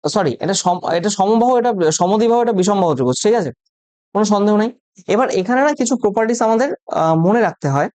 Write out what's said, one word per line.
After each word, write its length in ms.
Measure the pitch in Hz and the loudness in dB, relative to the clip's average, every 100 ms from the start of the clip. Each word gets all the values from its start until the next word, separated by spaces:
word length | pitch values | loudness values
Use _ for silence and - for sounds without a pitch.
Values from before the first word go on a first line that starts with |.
সরি, 280 | 151 214 170 117 | -2 -2 -2 -2
এটা 100 | 160 190 | -4 -4
সম-, 220 | 180 180 - 170 | -2 -4 -4 -4
এটা 120 | 202 196 | -4 -2
সমবাহু, 340 | 196 226 240 247 | 0 2 2 2
এটা 100 | 240 208 160 160 | 0 0 0 0
সমদ্বিবাহু, 400 | 180 208 233 233 | 0 2 2 2
এটা 100 | 240 202 | 0 0
বিষমবাহু 320 | 180 202 180 131 | 0 0 0 0
ত্রিভুজ, 220 | 127 127 | 0 0
ঠিক 100 | 208 233 | 0 0
আছে? 100 | 156 - _ _ _ _ _ | -2 -10 _ _ _ _ _
কোনো 100 | 202 208 | -2 0
সন্দেহ 220 | 208 208 214 | 2 2 2
নেই। 80 | 220 - _ _ - | 0 -6 _ _ -2
এবার 140 | 202 262 - | 0 0 -2
এখানে 200 | 185 247 285 | -2 0 0
না 60 | 294 | 0
কিছু 140 | 247 254 | -2 0
প্রপার্টিজ 360 | 208 214 220 233 220 | 0 0 0 0 0
আমাদের, 220 | 226 277 - - - | 0 0 -4 -6 -2
আহ, 140 | 160 160 170 | 2 2 2
মনে 140 | 226 208 | 2 0
রাখতে 220 | - 143 | -2 -4
হয়। 140 | 139 160 | -2 -2